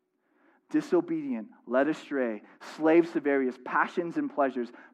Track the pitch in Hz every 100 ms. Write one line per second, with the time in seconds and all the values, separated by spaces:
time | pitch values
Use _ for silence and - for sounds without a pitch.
0 | _ _ _ _ _ _ _ 151 151 180
1 | 165 165 139 117 104 _ - 123 143 156
2 | - 139 127 104 - - - - 160 165
3 | 170 156 143 139 127 120 - 147 160 -
4 | 170 156 143 - 135 123 117 - -